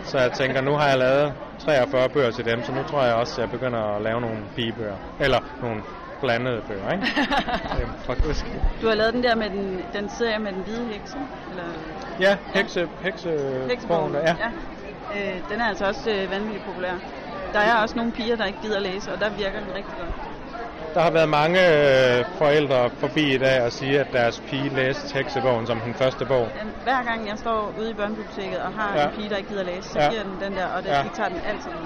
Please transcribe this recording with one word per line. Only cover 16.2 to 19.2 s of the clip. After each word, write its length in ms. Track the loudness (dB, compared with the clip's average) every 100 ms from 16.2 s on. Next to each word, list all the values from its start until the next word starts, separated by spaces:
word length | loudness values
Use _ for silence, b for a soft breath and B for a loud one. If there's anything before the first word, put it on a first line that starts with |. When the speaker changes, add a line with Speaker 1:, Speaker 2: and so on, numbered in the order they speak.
| 0
Speaker 2:
vanvittigt 340 | -2 -4 -6
populær. 280 | -8 -6 -4 -4 -8 -12 -10 -8 -2
Der 60 | 2
er 140 | 4 4
også 140 | 2 0
nogle 160 | -2
piger, 240 | -2 -2 0
der 80 |
ikke 140 | 0 -4
gider 180 | -2 0
læse, 320 | 0 -4 -6
og 80 | -2